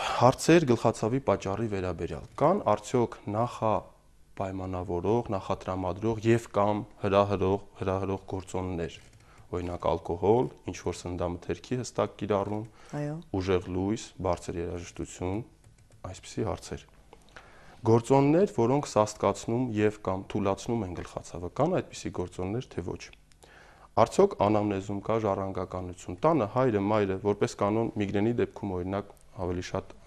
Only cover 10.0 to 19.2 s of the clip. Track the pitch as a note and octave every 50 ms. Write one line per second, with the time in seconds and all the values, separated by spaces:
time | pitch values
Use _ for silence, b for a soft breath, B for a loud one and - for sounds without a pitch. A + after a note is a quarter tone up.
10 | - - E2+ F2 - G2 A2+ B2 C3 - - - - - F2+ - - F#2+ F2+ -
11 | - F2 F#2 F2 F2 F2 F2 E2+ - - F2 - - - B2+ B2+ A2+ - - -
12 | G#2+ G2+ - - A#2 G2+ G#2 G2 G2+ G#2 G#2 G#2+ A2+ - B B B B - D3
13 | D3 D3 D3+ E3 F3 - - F#2+ F2+ F#2+ F#2+ F2+ G2 F#2 F2 F2+ F#2+ G2 A2 A#2
14 | - - - - F2+ F#2 F2 - - - F#2 F2 E2+ F2 F2 F2 F2+ - - -
15 | E2 - - - F2+ F2+ F#2+ A2 C3+ - - _ _ - - - - - - -
16 | - F#2 F#2 - - - - A#2+ A2+ F#2 E2+ - - - - D#2+ - - _ -
17 | - - B B B B B B B B B B B B B B - A2+ A2+ A#2+
18 | A#2+ - C3+ C#3 C#3 C#3+ D3+ F3 G#3 - - - A#2 A2+ C3+ D3 C#3+ - - A2
19 | G#2+ G#2+ - -